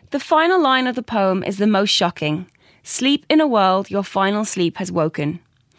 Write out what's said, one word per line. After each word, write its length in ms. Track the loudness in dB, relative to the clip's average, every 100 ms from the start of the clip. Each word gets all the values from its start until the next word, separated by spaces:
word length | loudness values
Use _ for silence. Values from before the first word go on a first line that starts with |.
| -8
The 80 | -6
final 400 | 0 2 4 4
line 260 | 2 2 0
of 100 | -4
the 60 |
poem 400 | -4 0 0 0
is 140 | -4 0
the 80 | 2
most 240 | 2 0
shocking. 560 | 0 -2 -2 -4 -4 -8 _ _ _
"Sleep 420 | -6 -2 0 0 2
in 120 | 2
a 60 | 4
world 440 | 4 2 2 -2
your 140 | -6
final 400 | -4 -2 0 0
sleep 320 | -4 -2 -2 -2
has 160 | -6
woken." 480 | -2 -2 -2 -6 -6 _ _ _